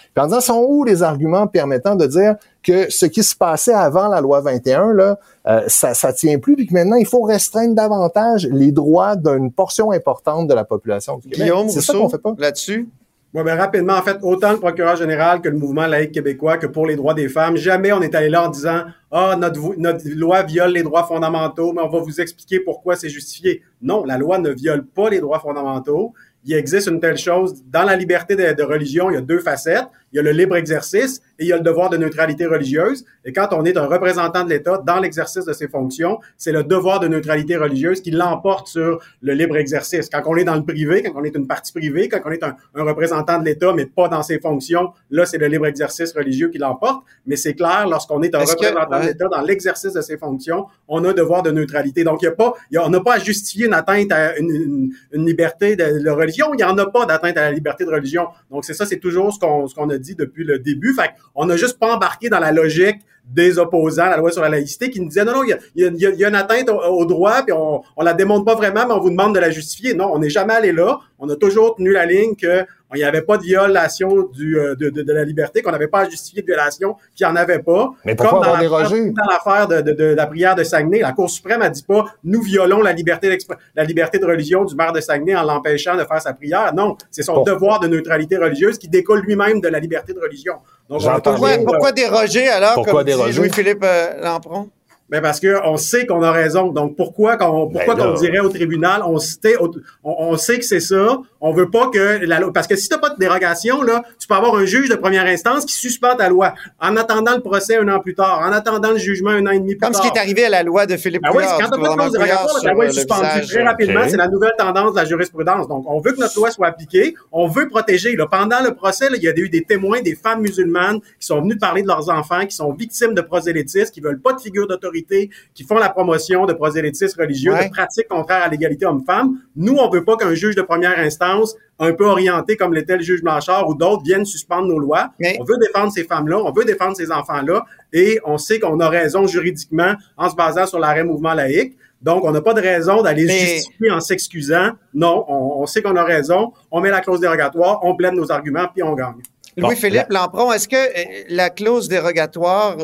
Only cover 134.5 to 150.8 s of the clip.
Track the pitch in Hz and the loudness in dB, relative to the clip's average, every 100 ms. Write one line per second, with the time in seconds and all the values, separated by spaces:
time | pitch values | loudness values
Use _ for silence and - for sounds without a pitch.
134.5 | 175 185 156 143 165 262 - 175 214 151 | -2 0 0 0 0 -2 -4 -4 -2 0
135.5 | 247 220 202 208 185 - 160 151 196 180 | 2 2 2 -2 -4 -4 -4 -2 -2 0
136.5 | 165 240 190 190 190 165 156 - 147 139 | 0 0 0 -2 -4 -4 -4 -4 -4 -2
137.5 | 202 - - - 165 202 220 151 151 - | -2 -2 -20 -4 2 4 2 -2 -4 -2
138.5 | 220 185 156 160 170 156 190 190 175 170 | 0 0 0 2 2 0 2 2 0 -2
139.5 | - - 156 180 208 _ - 175 165 160 | -4 -4 0 0 0 _ -6 -4 0 0
140.5 | 165 185 175 151 151 165 147 160 156 135 | 0 -2 0 0 0 -2 -2 -2 0 0
141.5 | 160 262 - _ _ 135 175 160 151 220 | 0 -2 -8 _ _ 0 0 0 0 2
142.5 | 220 185 175 165 214 190 151 170 190 180 | 2 2 0 2 2 2 2 2 2 0
143.5 | 160 147 - 220 170 165 185 - 165 143 | -2 -6 -2 0 0 -2 -6 -6 -8 -2
144.5 | 170 208 226 _ 143 170 175 147 139 131 | 0 0 -4 _ 0 2 2 -2 -4 -2
145.5 | 139 147 220 202 180 170 160 143 185 226 | -4 -4 -2 0 0 2 0 2 0 0
146.5 | _ - 170 196 190 190 180 175 160 139 | _ -6 -2 0 0 0 0 0 0 -2
147.5 | 165 180 208 180 175 180 180 156 147 139 | 0 0 2 0 0 0 0 -2 -4 -4
148.5 | 151 180 190 160 135 123 120 - _ - | -4 -4 -4 -4 -4 -6 -10 -20 _ -14
149.5 | - 175 240 208 214 - 190 175 - 247 | -2 -2 0 0 0 0 -2 -2 0 0
150.5 | 214 - 262 | 0 0 0